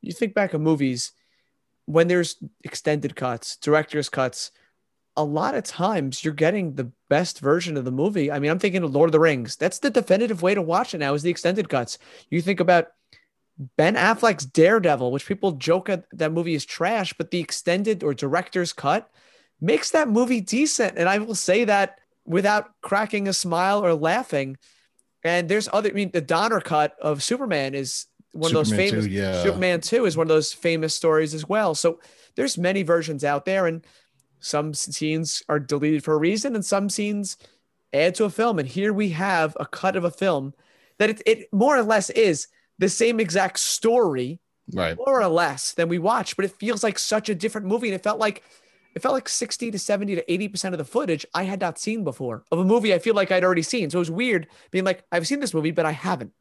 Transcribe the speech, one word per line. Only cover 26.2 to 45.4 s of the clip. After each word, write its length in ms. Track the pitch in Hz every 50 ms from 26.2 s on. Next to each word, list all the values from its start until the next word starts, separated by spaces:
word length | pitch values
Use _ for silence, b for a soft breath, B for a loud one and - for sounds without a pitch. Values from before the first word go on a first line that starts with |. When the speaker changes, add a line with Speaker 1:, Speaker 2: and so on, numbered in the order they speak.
Speaker 1:
Donner 400 | 147 131 165 165 202 226 226 202
cut 360 | - - 170 151 151 147 - -
of 220 | - 151 151 143
Superman 540 | 131 - 226 254 277 240 180 147 135 135 135
is 320 | 139 139 131 - - - _ _ _ _ _
one 180 | _ 160 156 165
of 40 | 160
those 160 | 156 151 -
Speaker 2:
Superman 180 | 107 104 95 101
Speaker 1:
famous, 160 | 104 107 107
Speaker 2:
two, 60 | 101
yeah. 320 | 95 98 - 190 190 - 87
Speaker 1:
Superman 380 | - - 185 185 180 180 170
two 240 | 160 - - 233 240
is 120 | 196 156 156
one 80 | 165
of 40 | 160
those 220 | 160 156 151 -
famous 440 | - - - 170 165 165 156 160 -
stories 400 | - - 165 156 156 160 151 151
as 120 | 156 151 147
well. 280 | 196 214 214 185 156
So 240 | - - 170 165 - b b b b b b b
there's 240 | - 262 277 - -
many 240 | 175 180 190 196
versions 420 | 190 151 170 170 160 160 156 139 139
out 220 | 143 143 143 143
there, 220 | - 190 196 190 170
and 180 | 165 165 b b b b b b b _ _ _ _ _
some 300 | - - - 147 151 156
s-, 100 | 151 147
scenes 640 | - - 151 - 160 156 156 160 165 151 - - - -
are 120 | 147 151
deleted 440 | 143 127 147 143 143 151 156 151 139
for 120 | - 156
a 20 | 151
reason, 380 | 151 170 202 220 214 277 240
and 100 | 220 185
some 240 | - - 196 196 202
scenes 480 | - - 208 208 208 202 202 190 - b b b b b b b _ _ _ _ -
add 220 | 139 151 180 180
to 100 | - 220
a 60 | 208
film. 260 | - - 220 240 226 165
And 100 | 143 131
here 240 | 120 180 196 208
we 180 | 214 190 214 196
have 460 | 165 156 185 196 190 170 160 156 151 -
a 80 | 151 -
cut 280 | - - - 190 190
of 80 | 190 170
a 60 | 175
film 460 | 165 - 196 196 170 143 135 135 139 b b b b b b b b b
that 140 | 208 214
it, 100 | 220 214 - -
it 260 | 220 220 - - -
more 240 | 196 226 269 302 269
or 60 | 226
less 260 | 208 226 214 190 -
is 380 | - - 226 202 160 139 - - _ _ _ _ _ _
the 100 | 185 190
same 300 | 180 - 233 226 240 220
exact 400 | 226 175 156 196 185 185 - -
story, 800 | - - - - - 226 233 247 233 180 147 127 127 123 160 175 _ _ _ _ _ - -
Speaker 2:
Right. 240 | 92 90 82 82 175
Speaker 1:
more 240 | 247 269 269 254
or 60 | 214 185
less, 460 | 160 170